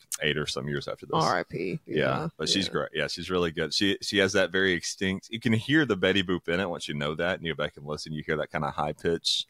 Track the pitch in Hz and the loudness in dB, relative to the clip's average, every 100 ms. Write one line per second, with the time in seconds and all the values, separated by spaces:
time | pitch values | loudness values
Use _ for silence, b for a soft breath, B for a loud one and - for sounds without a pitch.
0 | - - 78 73 76 - 67 71 - - | -8 -2 0 0 -2 -4 -4 -4 -6 -10
1 | - 170 156 90 - - 90 156 - 151 | -4 0 2 0 -2 -6 -4 -6 -4 0
2 | 135 139 160 - 78 98 90 78 69 78 | 2 0 -2 -4 0 0 0 -2 -2 -2
3 | 71 - 85 92 87 80 78 - 101 101 | -4 -4 -2 0 0 0 -2 2 2 2
4 | - 101 95 98 90 95 95 87 - - | 0 2 4 4 2 4 2 2 -2 -2
5 | 95 95 - 113 117 110 - 151 135 95 | -2 -2 -6 -2 2 2 4 2 4 4
6 | 92 98 90 87 - 85 95 80 - 73 | 4 4 2 0 0 0 0 -4 -4 -4
7 | 71 80 85 90 82 71 73 - 73 76 | -2 0 0 0 -2 -2 -4 -6 -8 -8
8 | - 76 76 78 71 85 73 69 76 76 | -6 -6 -2 -2 -2 -4 -2 -2 -2 -2
9 | 87 85 - - | 0 0 0 -2